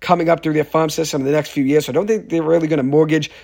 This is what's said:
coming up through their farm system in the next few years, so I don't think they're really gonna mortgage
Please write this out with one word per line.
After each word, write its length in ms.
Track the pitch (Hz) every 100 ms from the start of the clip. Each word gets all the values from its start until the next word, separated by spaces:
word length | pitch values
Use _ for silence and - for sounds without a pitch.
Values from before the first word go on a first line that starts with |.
coming 280 | - 175 165
up 140 | 165
through 100 | 160
their 100 | 151
farm 280 | 151 160 160
system 300 | 156 156 147
in 40 | 135
the 60 |
next 180 | 151 147
few 140 | 147
years, 240 | 135 151 147
so 40 |
I 20 |
don't 120 | 135 208
think 240 | 220 -
they're 140 | 165
really 240 | 156 165 156
gonna 160 | 156
mortgage 480 | 131 147 156 156 147 -